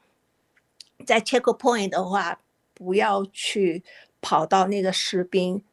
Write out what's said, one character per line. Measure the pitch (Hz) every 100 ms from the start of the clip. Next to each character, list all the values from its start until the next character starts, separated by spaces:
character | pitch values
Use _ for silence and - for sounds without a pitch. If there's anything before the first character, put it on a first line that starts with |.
| _ _ _ _ _ _ _ - - - -
在 | 226
checkpoint | 214 240 240 220 254 233 196
的 | 170
话， | 185 196 170 - _ _ _
不 | - 180 190
要 | 214 196 196
去 | - - 214 185 165 - - _ _
跑 | - 151
到 | 160 190 185
那 | 202
个 | 185
士 | 180 - 185
兵 | 180 190 180 196 -